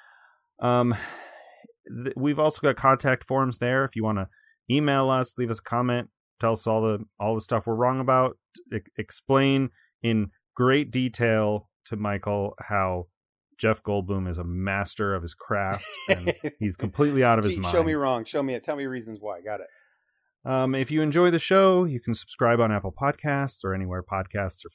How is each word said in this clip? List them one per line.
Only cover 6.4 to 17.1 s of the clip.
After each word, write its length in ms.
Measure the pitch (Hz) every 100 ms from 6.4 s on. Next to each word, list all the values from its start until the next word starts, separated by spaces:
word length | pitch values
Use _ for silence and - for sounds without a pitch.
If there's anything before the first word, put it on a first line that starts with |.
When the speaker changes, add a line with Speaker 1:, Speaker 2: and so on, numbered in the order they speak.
| 113
Speaker 2:
us 120 | 110 113
all 140 | 110
the, 240 | 110 104 107 -
all 160 | 104 110
the 60 |
stuff 220 | - 113 117
we're 100 | 113
wrong 240 | 123 131
about, 380 | 127 131 127 - _ - -
e-, 40 | 110 - -
explain 720 | 107 - - 135 139 135 131 - _ _
in 300 | 117 110 101 - _ -
great 360 | 127 139 139
detail 800 | 123 127 113 117 110 107 107 - _ -
to 100 | 107
Michael 580 | 104 101 104 101 101 - -
how 400 | 104 95 90 87 _ _ _ _ -
Jeff 240 | 110 110
Goldblum 480 | - 101 92 98 92
is 80 | 85
a 60 |
master 720 | 90 90 95 98 98 - 101 95
of 60 |
his 100 | 82
craft 500 | - - 104 98 98 - -
Speaker 1:
<laughs> 120 | -
Speaker 2:
and 240 | 190 123 - 151 -
he's 160 | 104 92
completely 480 | 110 - 147